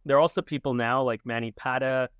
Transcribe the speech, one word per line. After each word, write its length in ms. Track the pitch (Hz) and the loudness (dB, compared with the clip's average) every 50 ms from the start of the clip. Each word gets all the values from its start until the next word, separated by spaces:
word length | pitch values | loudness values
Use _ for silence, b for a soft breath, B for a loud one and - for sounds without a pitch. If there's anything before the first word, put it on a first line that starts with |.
| - | -2
there 120 | 147 139 | 2 4
are 40 | 143 | 4
also 220 | 160 170 - 190 - | 4 4 2 -2 -4
people 320 | - 151 135 - 139 127 | -4 -6 -4 -2 -2 0
now 280 | 120 117 113 123 135 131 | 0 0 2 2 2 2
like 220 | 123 113 107 - | 0 -2 -2 -4
Manny 280 | 120 117 117 117 113 110 | -6 -4 -4 -4 -6 -8
Pata, 580 | - - 131 127 131 135 131 131 131 127 123 - _ | -8 -6 -4 -2 -2 0 0 0 0 -2 -4 -6 _